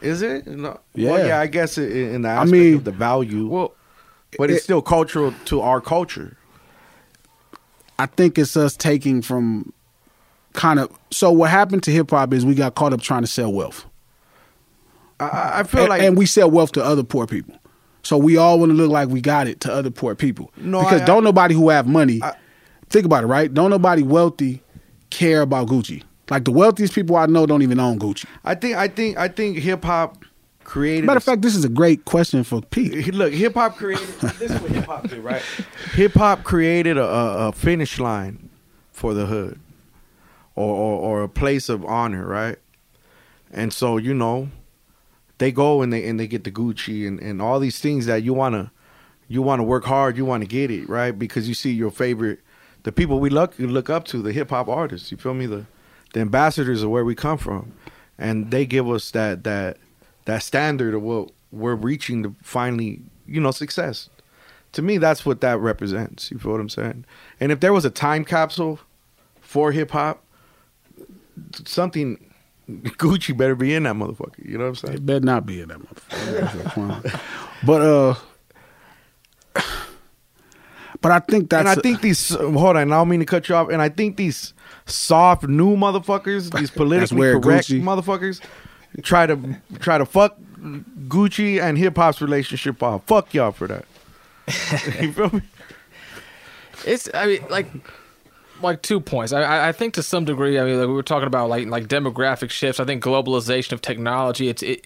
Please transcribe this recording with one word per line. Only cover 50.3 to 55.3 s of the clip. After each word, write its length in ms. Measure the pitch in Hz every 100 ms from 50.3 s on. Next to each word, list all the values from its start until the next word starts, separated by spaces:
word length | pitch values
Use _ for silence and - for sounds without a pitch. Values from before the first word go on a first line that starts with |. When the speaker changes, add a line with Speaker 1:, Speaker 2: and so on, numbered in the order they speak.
| 120 101
Speaker 1:
get 240 | 123 135
it, 180 | 104 -
right? 220 | 117 123 104
Because 300 | 113 - 113
you 60 |
see 180 | 117 139
your 180 | 117 110
favorite, 480 | - 127 117 113 - _ _ _ _
the 80 | -
people 260 | - 175 135
we 120 | 139
look, 240 | 143 180 -
look 320 | 123 131 127
up 140 | 160
to, 180 | 165 123
the 100 | 107
hip 180 | 117 135
hop 180 | 127 117
artists, 420 | 131 156 87 -
you 60 | -
feel 180 | 131